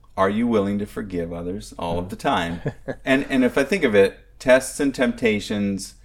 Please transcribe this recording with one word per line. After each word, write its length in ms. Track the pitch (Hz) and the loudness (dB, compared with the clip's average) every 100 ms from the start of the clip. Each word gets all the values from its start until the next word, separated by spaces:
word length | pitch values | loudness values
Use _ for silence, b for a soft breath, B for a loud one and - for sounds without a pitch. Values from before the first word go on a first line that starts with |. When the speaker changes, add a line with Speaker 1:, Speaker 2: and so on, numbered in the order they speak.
| - - | -10 -2
Speaker 1:
are 120 | 95 | 0
you 180 | 107 120 | 0 2
willing 320 | 110 98 101 | 2 2 -2
to 60 | 101 | -4
forgive 460 | - 101 90 85 | -8 -6 -6 -6
others 420 | 87 87 104 - - | -6 -8 -8 -10 -8
all 220 | 85 87 | -4 -4
of 100 | 95 | -4
the 60 | - | -4
time? 460 | 147 127 85 87 143 - | -2 0 -2 -4 -6 -8
Speaker 2:
<laughs> 220 | - - 131 | -10 -6 0
Speaker 1:
And, 200 | 135 139 | 0 2
and 140 | 135 123 | 2 2
if 120 | 143 | 2
I 60 | |
think 200 | 135 196 | 0 2
of 120 | 139 104 | 4 4
it, 220 | 98 - - - | 4 2 -18 -4
tests 400 | - 127 - - | 4 4 4 -2
and 140 | 143 | -2
temptations, 1000 | - 123 - 233 208 - - 202 190 - - | 0 0 2 0 0 -2 -2 -2 -4 -8 -16